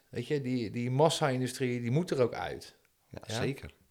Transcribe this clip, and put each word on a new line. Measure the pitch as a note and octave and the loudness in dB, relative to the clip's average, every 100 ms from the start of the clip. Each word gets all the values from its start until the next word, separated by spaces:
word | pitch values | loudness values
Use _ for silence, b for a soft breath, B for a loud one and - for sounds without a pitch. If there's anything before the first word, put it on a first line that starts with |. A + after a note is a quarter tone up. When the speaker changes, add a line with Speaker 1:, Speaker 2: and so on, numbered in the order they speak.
| _ | _
Speaker 1:
Weet | - A#2+ | -8 -2
je, | D3 | -2
die, | B2+ B2+ G#2+ | 0 -2 -2
die | A#2 A#2+ | -2 0
massa-industrie, | C3 D#3+ D#3+ D3+ B2+ B2+ - B2+ A#2+ | 4 4 6 2 2 -2 0 -2 0
die | A#2+ | 0
moet | C#3 F3+ | 0 0
er | D3 | 2
ook | A#2 | 2
uit. | - E2+ C2+ - _ _ _ _ | 2 -6 -8 -12 _ _ _ _
Speaker 2:
Ja, | - - | -16 -8
Speaker 1:
Ja? | |
Speaker 2:
zeker. | A2 A#2 C#3 D#2 - _ | -2 -2 -4 -12 -18 _